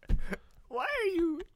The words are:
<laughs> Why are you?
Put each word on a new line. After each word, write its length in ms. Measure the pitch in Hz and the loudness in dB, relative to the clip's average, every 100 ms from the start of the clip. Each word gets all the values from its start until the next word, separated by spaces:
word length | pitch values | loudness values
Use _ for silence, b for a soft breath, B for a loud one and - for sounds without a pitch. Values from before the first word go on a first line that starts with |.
| - | 2
<laughs> 600 | - - 190 - - - | 2 2 -4 -10 -20 -10
Why 160 | 240 | -6
are 240 | 269 587 427 | -4 -2 0
you? 320 | 370 339 311 370 | 2 0 -2 -8